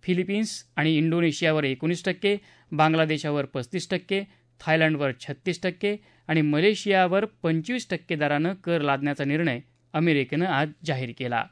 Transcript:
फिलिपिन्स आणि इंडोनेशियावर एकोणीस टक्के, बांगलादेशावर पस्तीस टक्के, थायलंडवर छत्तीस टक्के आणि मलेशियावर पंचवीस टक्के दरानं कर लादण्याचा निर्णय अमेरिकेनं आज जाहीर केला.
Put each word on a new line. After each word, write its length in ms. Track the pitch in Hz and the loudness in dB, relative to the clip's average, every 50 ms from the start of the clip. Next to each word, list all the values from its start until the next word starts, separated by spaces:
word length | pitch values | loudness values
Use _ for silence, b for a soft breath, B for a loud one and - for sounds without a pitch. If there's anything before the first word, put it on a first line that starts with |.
| _ | _
फिलिपिन्स 600 | - 185 175 185 180 196 208 220 214 - - - _ _ | -2 0 0 0 -2 -2 -2 -2 -4 -6 -12 -16 _ _
आणि 200 | - 147 160 160 | -2 0 2 2
इंडोनेशियावर 680 | 151 156 165 160 170 175 165 147 - - 160 156 156 147 | 2 2 2 2 2 2 0 0 2 0 2 2 2 0
एकोणीस 400 | 135 131 131 - 160 175 170 - | 0 -2 -2 -2 -2 -2 -2 -2
टक्के, 320 | 196 175 - - 202 202 202 b b b b b b - | -6 -6 -2 0 -2 -2 -2 b b b b b b 0
बांगलादेशावर 720 | 147 156 156 160 160 160 156 156 147 - 156 147 147 139 | 2 4 4 4 4 2 2 0 -2 -2 -4 -2 -2 -4
पस्तीस 460 | 139 _ 139 123 123 - 190 - - | -4 _ -8 -8 -6 -8 -8 -6 -4
टक्के, 320 | 190 175 180 - 196 196 196 b b b b b _ _ - | -6 -6 -4 -4 -4 -4 -4 b b b b b _ _ -2
थायलंडवर 440 | - 156 160 160 160 156 143 143 135 127 - | 0 2 4 4 2 2 2 0 -2 -2 -4
छत्तीस 420 | - - 143 - _ 190 170 165 - | -8 -12 -12 -8 _ -6 -6 -2 -4
टक्के 340 | 185 180 180 - 202 208 208 b b b b b b | -6 -6 -2 -4 -4 -4 -4 b b b b b b
आणि 140 | 160 165 151 | 0 2 2
मलेशियावर 840 | 151 147 147 160 202 214 196 - 202 196 190 185 180 175 196 202 | 4 2 4 4 2 2 2 0 2 4 4 4 4 2 0 0
पंचवीस 640 | 208 _ _ - 170 160 165 156 - 247 254 240 - | -2 _ _ -2 -2 -2 0 -2 -4 -6 -6 -4 -6
टक्के 260 | 190 160 - _ 175 | -8 -8 -6 _ -4
दरानं 380 | 156 151 147 147 143 156 170 196 | -2 0 0 0 0 0 -2 -2
कर 260 | 190 _ 175 170 165 | -4 _ -2 -2 0
लादण्याचा 440 | 147 143 139 135 139 147 143 139 143 | 2 0 0 0 0 -2 -2 -2 -2
निर्णय 360 | 139 143 156 170 160 123 120 - _ _ _ _ _ _ | -2 0 0 0 0 -2 -4 -8 _ _ _ _ _ _
अमेरिकेनं 540 | 151 165 170 156 143 135 123 - 147 175 | 0 2 4 4 2 2 0 0 -2 0
आज 220 | 190 165 135 147 156 151 _ - | 0 0 0 0 -2 -4 _ -6
जाहीर 280 | 156 151 131 131 120 117 - | -4 -4 -4 -4 -8 -8 -8
केला. 260 | 127 123 120 113 110 - | -6 -2 -2 -2 -4 -4